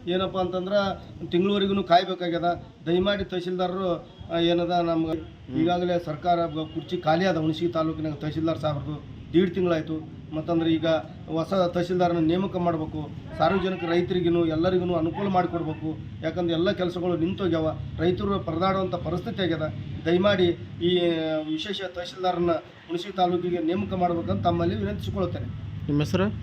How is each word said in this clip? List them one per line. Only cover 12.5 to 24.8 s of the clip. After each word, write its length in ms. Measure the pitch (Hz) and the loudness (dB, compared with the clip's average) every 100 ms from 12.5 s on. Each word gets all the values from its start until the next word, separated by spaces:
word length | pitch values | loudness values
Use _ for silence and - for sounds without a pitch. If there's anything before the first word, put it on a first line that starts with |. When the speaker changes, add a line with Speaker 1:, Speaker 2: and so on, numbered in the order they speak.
| 185 | 0
Speaker 1:
ಮಾಡಬೇಕು. 540 | 175 160 156 156 151 - - - | 0 0 -2 -6 -8 -10 -12 0
ಸಾರ್ವಜನಿಕ 460 | 165 190 185 185 | 2 4 0 -2
ರೈತರಿಗೂ 640 | 170 170 175 180 170 170 165 | 0 0 2 0 2 2 2
ಎಲ್ಲರಿಗೂ 500 | 156 180 185 180 170 | 2 2 2 2 0
ಅನುಕೂಲ 320 | 165 180 202 | 0 -2 0
ಮಾಡಿಕೊಡ್ಬೇಕು. 680 | 185 170 170 156 151 156 - - - | 2 2 -2 -4 -4 -6 -6 -10 -6
ಯಾಕಂದ್ರೆ 300 | 160 170 170 | -4 -2 0
ಎಲ್ಲ 180 | 165 190 | 2 2
ಕೆಲಸಗಳು 460 | 180 180 175 180 170 | 0 -2 -2 -2 0
ನಿಂತೋಗ್ಯಾವ, 600 | 165 185 185 160 156 151 - - | -2 -2 0 0 0 -4 -8 0
ರೈತರು 400 | 170 180 202 196 | 0 0 0 -2
ಪರದಾಡುವಂಥ 560 | 160 160 190 190 185 180 | -2 0 2 2 0 -2
ಪರಿಸ್ಥಿತಿ 460 | 156 170 165 196 | -4 -4 -4 -2
ಆಗ್ಯದ. 320 | 175 160 156 - - - 160 | -2 0 -2 -6 -8 -4 2
ದಯಮಾಡಿ 400 | 175 202 190 175 160 - - | 4 4 4 2 2 -6 -2
ಈ 160 | 170 180 170 165 160 156 156 | 2 4 2 2 0 -2 -2
ವಿಶೇಷ 300 | 156 208 196 | -4 -4 -6
ತಹಶೀಲ್ದಾರನ 680 | 185 175 175 185 180 175 175 156 - - - | -6 -8 -10 -2 -2 2 2 0 -2 -16 -8
ಹುಣಸಗಿ 240 | 170 196 | -6 -6
ತಾಲೂಕಿಗೆ 480 | 185 180 175 175 175 | 0 2 2 0 0
ನೇಮಕ 340 | 160 190 196 | 0 0 0
ಮಾಡ್ಬೇಕಂತ 500 | 190 175 170 170 196 | 0 2 0 0 0
ತಮ್ಮಲ್ಲಿ 320 | 175 170 170 | 2 2 2
ವಿನಂತಿಸಿಕೊಳ್ಳುತ್ತೇನೆ. 680 | 208 | 0